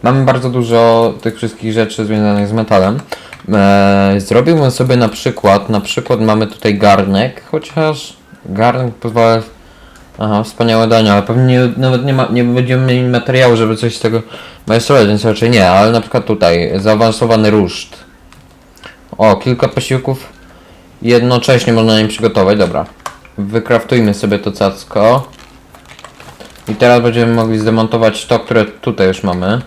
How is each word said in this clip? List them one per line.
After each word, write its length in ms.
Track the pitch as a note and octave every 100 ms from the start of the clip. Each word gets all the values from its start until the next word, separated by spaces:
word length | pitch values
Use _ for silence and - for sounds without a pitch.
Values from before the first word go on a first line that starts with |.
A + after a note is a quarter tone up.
Mamy 220 | A#2 C3+ C3
bardzo 240 | B2+ B2+
dużo 640 | B2 A#2 A#2 A#2 A2+ A#2 G2+
tych 160 | A#2 A2
wszystkich 360 | A#2 - A2
rzeczy 320 | A2 A2 - G#2+
związanych 420 | G#2+ G#2 G2+ G2+
z 40 |
metalem. 480 | A2 A2 G2+ A2 B2+ - - - - -
E, 640 | G#2 G2 G2 G2 G2 G2 G2+
zrobiłbym 540 | G2 - D3 E3 C3+
sobie 260 | B2+ B2+ B2
na 120 | A2+
przykład, 600 | - - - G2+ G2 G2+
na 120 | G#2+
przykład 400 | G2 - - A#2+
mamy 260 | A2 G#2+ G#2+
tutaj 300 | - A2 G2+
garnek, 680 | G#2 G2 G2 G2 B2+ - -
chociaż 640 | D#3 - - D#3 D3 - - _ - -
garnek 480 | G2 A#2 B2+ B2+
pozwala. 480 | A2 A#2 A2+ A2+ A2+ A2 - - - - - - -
Aha, 240 | G#2+ G#2
wspaniałe 440 | G#2+ - A#2 A2+ A2+
dania, 260 | A2+ A2
ale 80 | G2+
pewnie 220 | G2 A2+
nie, 260 | B2+ B2+ B2+ A2
nawet 280 | C3 B2+ C3+
nie 80 |
ma, 140 | C3 B2+
nie 120 | A#2+
będziemy 420 | A#2+ B2 B2 B2+ C3
mieli 240 | B2 B2+
materiału, 460 | B2 A#2+ B2+ B2+ A2+
żeby 200 | A2 A2
coś 220 | A#2+ -
z 20 |
tego 220 | A2+ A2+ A2 - - - -
majstrować, 400 | A2+ - C#3+ G#2
więc 180 | G#2 A2+
raczej 240 | G#2 A#2
nie, 200 | A#2+ F#2
ale 220 | F#2 G#2+
na 100 | A#2
przykład 240 | G#2+ B2+ G#2+
tutaj 460 | G#2+ E2+ E2+ E2 F#2+
zaawansowany 760 | G#2 G#2+ A2+ A2 A#2 A2+ G#2+
ruszt. 460 | G#2+ F2+ - - - - _ _ - - _ _ _ - - - -
O, 180 | A2 G2
kilka 320 | - B2 C3
posiłków 640 | - - C3 B2+ C3 - - - - - - - -
jednocześnie 720 | A#2 A#2+ A#2+ B2 A2+ B2+ -
można 260 | A2+ A2+ A2
nim 80 | G#2+
przygotować, 500 | - A2+ G2 F#2+ G#2
dobra. 280 | F#2 D2+ E2+ - - - - -
Wykraftujmy 760 | G2+ A2+ A2 A#2 - B2+ G#2+
sobie 260 | G2+ G#2 G2+
to 120 | -
cacko. 760 | G2 G2+ F#2+ - G#2+ G#2+ C3 C3 - - - _ - - - - - - - - - -
I 80 | G#2
teraz 260 | B2 A#2+
będziemy 320 | A#2+ A#2 A#2
mogli 260 | A#2 A2+ A2
zdemontować 680 | A2 A2+ A2 A#2 A2+ G#2 -
to, 140 | A#2
które 260 | - A#2 G#2
tutaj 420 | - - A2+ F#2+
już 160 | F#2
mamy. 380 | G2 F2+ F2+ A#2